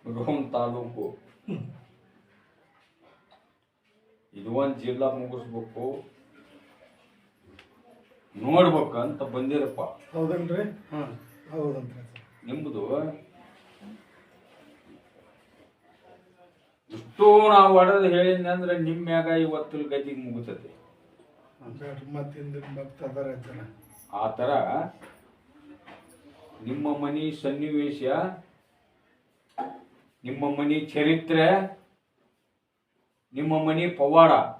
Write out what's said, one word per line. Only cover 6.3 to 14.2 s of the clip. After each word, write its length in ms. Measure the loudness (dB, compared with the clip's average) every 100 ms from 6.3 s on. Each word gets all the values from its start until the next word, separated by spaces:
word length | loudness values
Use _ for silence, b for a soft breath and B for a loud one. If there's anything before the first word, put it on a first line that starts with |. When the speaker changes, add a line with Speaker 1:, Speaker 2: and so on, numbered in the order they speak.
| _ -20 -20 _ _ _ _ _ _ _ _ _ -20 -20 _ _ -20 _ _ _ -10 0
Speaker 1:
ನೋಡ್ಬೇಕಂತ 760 | 6 6 4 -2 -4 -6 -6 -8 -6
ಬಂದಿರಪ್ಪ. 460 | -4 -2 -4 -6 -10 -12 -12 -6
Speaker 2:
ಹೌದನ್ರಿ? 500 | -4 -4 -4 -4 -6 -10 -14
Speaker 3:
ಹ್ಮ್. 200 | -12 -10 -14 -20 -20 -14
Speaker 2:
ಹೌದಂತ್ರಿ. 500 | -8 -6 -6 -12 -16 -20 -20 -20 _ -12
Speaker 1:
ನಿಮ್ದು 360 | -10 -10 -10 -6 -4 -6 -10 -20 -20 -20 -20 _ -20 -20 -20 _ _